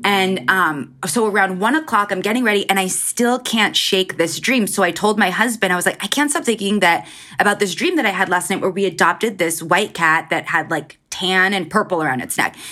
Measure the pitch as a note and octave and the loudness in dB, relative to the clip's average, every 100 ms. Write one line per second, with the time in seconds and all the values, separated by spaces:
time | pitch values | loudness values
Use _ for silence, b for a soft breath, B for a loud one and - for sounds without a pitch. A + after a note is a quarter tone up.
0 | G3 G3+ F#3+ F#3+ C3 F#3+ E3+ D3 - - | 0 2 2 0 2 2 2 0 -8 -8
1 | F3 A#3 A3 G3+ F#3+ F#3 G#3+ D#4 D#4 G#3+ | -4 0 0 2 0 0 0 0 0 0
2 | G3+ F#3+ G3 A#3+ A3+ G3+ - F#3+ F#3 - | 0 -2 -2 0 2 2 2 0 0 -2
3 | - - A#3+ B3 B3+ A3+ G3 - - F#3+ | -4 0 2 0 0 0 0 0 0 0
4 | F#3 C3 E3 E3 - B3+ G3 - F3+ - | 0 -2 -2 -2 -2 0 0 0 0 2
5 | G#3 G#3 F#3+ F3+ A#3+ G#3+ F#3 F3+ F3+ - | 0 2 0 0 -2 0 0 0 0 -2
6 | G3+ C4+ D4 E4+ C#4 G#3 G3 G#3 F3+ E3+ | -2 0 0 0 -2 -2 0 2 2 2
7 | - B B B G3+ G3+ G3+ - E4 E4 | -2 B B B 0 2 -2 -2 0 0
8 | A3 F#3 F#3 F3+ F3+ F#3+ F#3 F#3 F#3+ F3 | 0 0 0 0 0 -2 -2 0 -2 2
9 | F3 F3 A3 G3+ E3 D#3+ E3+ F3+ G#3 - | 2 2 -2 0 -2 -2 0 2 0 0
10 | E3 D#3+ D#3+ E3 - E3 D#3+ D#3+ - - | 2 2 0 -4 -2 -2 -2 -4 -6 -16
11 | - - F#3 F#3 F#3 G3 E3 G#3 G#3 E3+ | -14 -6 0 2 2 0 0 -2 0 0
12 | D3+ B2+ - - - - B | 0 -2 -4 -4 -4 -6 B